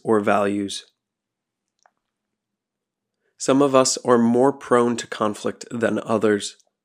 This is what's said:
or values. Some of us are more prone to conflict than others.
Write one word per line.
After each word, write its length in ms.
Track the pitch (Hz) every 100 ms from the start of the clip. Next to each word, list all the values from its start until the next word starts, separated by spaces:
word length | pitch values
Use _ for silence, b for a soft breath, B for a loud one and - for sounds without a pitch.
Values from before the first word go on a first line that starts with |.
or 160 | - 110
values. 680 | 104 104 101 101 98 - - _ _ _ _ _ _ _ _ _ _ _ _ _ _ _ _ _ _ _ _ _ _ _ _ -
Some 240 | - 135
of 140 | 139 131
us 220 | 131 -
are 180 | 123 120
more 340 | 117 120 139
prone 460 | 139 - 120 120 117
to 100 | -
conflict 580 | - 107 104 104 - -
than 300 | 120 110 107
others. 580 | - 110 107 104 - - _ _